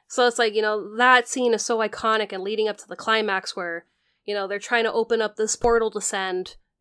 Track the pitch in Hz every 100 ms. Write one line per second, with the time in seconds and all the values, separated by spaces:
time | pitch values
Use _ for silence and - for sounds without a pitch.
0 | - - 247 240 226 208 214 214 196 220
1 | 247 254 233 262 247 214 - 226 214 214
2 | 226 220 208 196 196 214 214 202 - 180
3 | - 220 214 190 - - 175 170 - _
4 | _ _ - 208 196 202 - 240 226 226
5 | 226 226 214 208 214 - 240 233 220 214
6 | - 202 190 185 185 - _ _